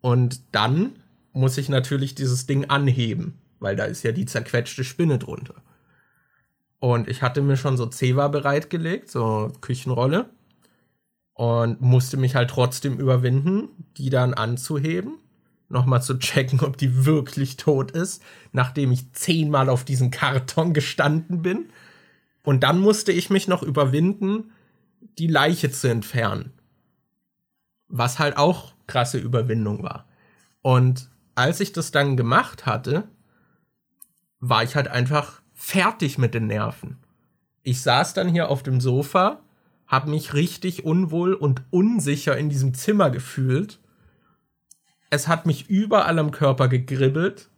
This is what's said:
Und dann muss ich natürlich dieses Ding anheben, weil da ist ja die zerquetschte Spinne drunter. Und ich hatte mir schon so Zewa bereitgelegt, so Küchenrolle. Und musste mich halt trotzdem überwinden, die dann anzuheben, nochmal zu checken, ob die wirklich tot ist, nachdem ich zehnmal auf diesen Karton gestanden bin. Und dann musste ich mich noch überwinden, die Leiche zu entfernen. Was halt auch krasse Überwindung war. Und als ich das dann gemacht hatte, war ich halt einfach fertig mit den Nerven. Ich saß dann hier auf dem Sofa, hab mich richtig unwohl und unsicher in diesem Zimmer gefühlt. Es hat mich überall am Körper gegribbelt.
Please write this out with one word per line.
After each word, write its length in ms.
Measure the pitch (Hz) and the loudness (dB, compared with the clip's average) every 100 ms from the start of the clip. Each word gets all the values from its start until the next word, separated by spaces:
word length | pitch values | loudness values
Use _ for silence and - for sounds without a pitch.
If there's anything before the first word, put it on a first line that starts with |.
Und 400 | 127 123 123 - _ | 2 2 2 -2 _
dann 440 | - 110 147 240 - _ _ _ | 0 2 2 -2 -6 _ _ _
muss 240 | - 131 131 | -2 0 0
ich 140 | 135 | -2
natürlich 440 | 135 127 139 135 | -2 0 -2 -4
dieses 300 | - 135 123 | -4 -4 -4
Ding 220 | - 139 139 | -2 -2 0
anheben, 720 | 139 143 127 117 104 - - _ _ | 2 2 2 0 -4 -8 -12 _ _
weil 160 | 101 | -6
da 100 | 98 | -4
ist 180 | 104 - | -4 -4
ja 100 | 117 | -4
die 140 | 120 156 | -4 -4
zerquetschte 580 | 120 120 120 120 - | -6 -2 -4 -4 -8
Spinne 340 | 127 - 170 131 | -8 -2 0 0
drunter. 360 | - - - - _ _ _ _ _ _ _ _ _ _ _ _ | -4 -12 -14 -18 _ _ _ _ _ _ _ _ _ _ _ _
Und 300 | 127 120 107 | 0 2 0
ich 140 | 127 | -2
hatte 180 | 131 131 | -2 0
mir 160 | 143 135 | 2 0
schon 220 | 143 131 | 0 -2
so 80 | 113 | -4
Zewa 420 | - 127 127 143 | -2 0 2 0
bereitgelegt, 800 | 147 139 143 151 170 165 185 - | 0 0 -2 -2 -6 -4 -6 -6
so 400 | - 113 107 107 - | -4 0 0 -4 -8
Küchenrolle. 680 | - 123 - 123 127 170 - _ _ _ _ _ _ _ _ _ _ | -8 -6 -4 0 2 0 -2 _ _ _ _ _ _ _ _ _ _
Und 480 | - 117 117 117 113 | -4 0 2 0 0
musste 380 | 127 127 127 139 | 4 4 4 0
mich 160 | 127 | 0
halt 160 | 131 123 | 2 0
trotzdem 480 | - 123 - 143 127 | 2 0 0 -6 -2
überwinden, 680 | 135 127 123 131 147 196 - - - - | 0 2 2 2 2 0 -2 -14 -20 -8
die 140 | 131 | -2
dann 240 | 131 127 | 2 2
anzuheben, 800 | - 110 120 - 151 151 170 214 320 _ _ _ _ _ | 0 -4 -4 -4 -4 -2 -4 -6 -14 _ _ _ _ _
nochmal 320 | 123 127 123 | 0 4 2
zu 160 | - 131 | 2 -4
checken, 420 | - - 131 131 | 0 0 2 0
ob 160 | 143 135 | 0 0
die 300 | 135 127 135 | 0 2 4
wirklich 500 | 156 131 - 135 - | 2 0 -4 -6 -2
tot 360 | - 139 131 | 0 0 0
ist, 300 | 165 185 - - - - | -4 -6 -8 -18 -20 -8
nachdem 400 | 131 127 147 135 | -2 -2 0 0
ich 180 | 123 - | 0 -2
zehnmal 580 | - - 165 151 147 131 | -8 -2 0 2 2 2
auf 140 | 127 | 0
diesen 260 | - 131 123 | 0 0 0
Karton 640 | - 143 135 131 - 165 | 0 0 0 -2 -2 0
gestanden 680 | 151 - - 147 156 160 175 | 0 -2 0 2 2 -2 -4
bin. 300 | 175 202 339 - - - _ _ _ _ | -2 -4 -6 -18 -20 -20 _ _ _ _
Und 200 | - 135 | 0 2
dann 180 | 135 165 | 4 4
musste 320 | 196 214 - | 4 4 2
ich 160 | 175 - | -2 2
mich 180 | 196 196 | 0 2
noch 160 | 180 | -2
überwinden, 920 | - 143 135 143 175 202 190 214 214 _ _ _ _ _ - - | 0 2 2 4 2 0 -2 -2 -6 _ _ _ _ _ -20 -4
die 80 | 165 | 0
Leiche 440 | 151 147 175 139 | 4 2 2 -2
zu 180 | - 127 | 0 0
entfernen. 640 | 117 104 123 110 101 - - _ _ _ _ _ _ _ _ _ _ _ _ _ | 0 -2 -2 -2 -4 -10 -20 _ _ _ _ _ _ _ _ _ _ _ _ _
Was 300 | 123 120 127 | -2 -2 2
halt 180 | 147 - | 0 4
auch 340 | 147 180 - _ - | 2 2 -6 _ -4
krasse 300 | 131 120 131 | -2 0 -2
Überwindung 680 | 120 120 120 113 107 104 | -2 0 0 0 -2 -4
war. 220 | - - - _ _ _ _ _ | -8 -12 -18 _ _ _ _ _
Und 460 | 135 127 127 127 - _ _ - | 2 4 4 2 -6 _ _ 0
als 240 | 131 170 | 0 0
ich 120 | 202 | -4
das 200 | - 160 | -4 -2
dann 240 | 143 143 131 | 0 2 0
gemacht 500 | 117 131 254 - - | 2 2 0 -6 -4
hatte, 420 | 117 - 151 - _ _ _ _ _ _ _ _ _ _ _ _ _ | -4 -2 -4 -4 _ _ _ _ _ _ _ _ _ _ _ _ _
war 240 | 123 113 | 0 2
ich 100 | 120 | 2
halt 140 | 151 135 | -2 -2
einfach 520 | 123 127 147 147 - _ | -2 0 0 -2 -14 _
fertig 640 | - - 196 185 220 147 131 | -16 -4 2 2 2 -4 0
mit 160 | 120 | 0
den 120 | 117 110 | 0 -2
Nerven. 500 | 107 110 - - - _ _ _ _ _ _ | -2 -4 -8 -16 -18 _ _ _ _ _ _
Ich 200 | 131 127 | -4 -2
saß 320 | 135 127 175 | 2 2 2
dann 140 | - 180 | -2 0
hier 200 | 170 160 | 0 0
auf 140 | 135 | -2
dem 180 | - 127 | 0 0
Sofa, 600 | 127 127 143 185 196 302 _ _ _ _ _ | 2 0 2 2 2 0 _ _ _ _ _
hab 200 | 135 147 | -2 0
mich 280 | 151 - | -4 -2
richtig 500 | 143 175 - 185 175 | 0 0 -2 -8 -6
unwohl 500 | 160 165 180 160 180 | -2 0 0 0 0
und 280 | 190 147 127 - | 0 0 0 0
unsicher 640 | 175 208 233 143 147 151 131 | 2 2 2 0 -2 0 0
in 120 | 151 | 0
diesem 260 | 143 135 | 0 0
Zimmer 360 | 127 - 208 160 | -2 0 2 2
gefühlt. 680 | 123 127 - 131 131 208 - _ _ _ _ _ _ _ _ _ _ _ _ _ | 0 -6 -4 0 0 -2 -10 _ _ _ _ _ _ _ _ _ _ _ _ _
Es 180 | 147 160 | -4 0
hat 180 | 165 165 | 0 0
mich 220 | 151 - | -2 0
überall 480 | 196 214 214 165 165 | -2 2 2 2 0
am 120 | 151 | 0
Körper 380 | 143 143 131 131 | 0 0 2 2
gegribbelt. 800 | 127 127 135 139 147 185 - - | 2 -2 0 2 2 -2 -4 -20